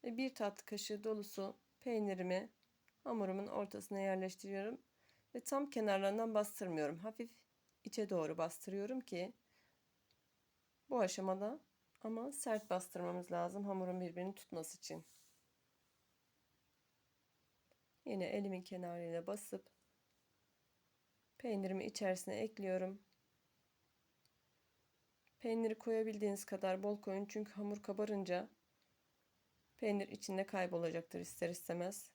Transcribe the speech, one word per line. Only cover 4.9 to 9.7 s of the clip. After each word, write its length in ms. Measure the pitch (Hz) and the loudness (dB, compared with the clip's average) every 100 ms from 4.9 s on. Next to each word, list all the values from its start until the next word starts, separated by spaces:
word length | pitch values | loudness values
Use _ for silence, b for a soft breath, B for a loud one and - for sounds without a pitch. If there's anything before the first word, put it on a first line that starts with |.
| b b b b 240 | b b b b -8
Ve 80 | |
tam 260 | - 277 285 | 0 0 2
kenarlarından 640 | 262 214 196 196 208 226 | 2 4 6 6 4 4
bastırmıyorum. 640 | 214 214 - 190 160 147 165 | 4 2 0 0 2 2 0
Hafif 300 | 202 220 233 - _ _ _ _ | -6 -6 -8 -8 _ _ _ _
içe 260 | - - 208 | -8 -2 2
doğru 280 | 180 156 165 | 4 2 2
bastırıyorum 640 | 165 - - 196 202 262 | 0 0 -4 -2 0 -2
ki 340 | - 175 185 - b b b | -2 -2 -2 -6 b b b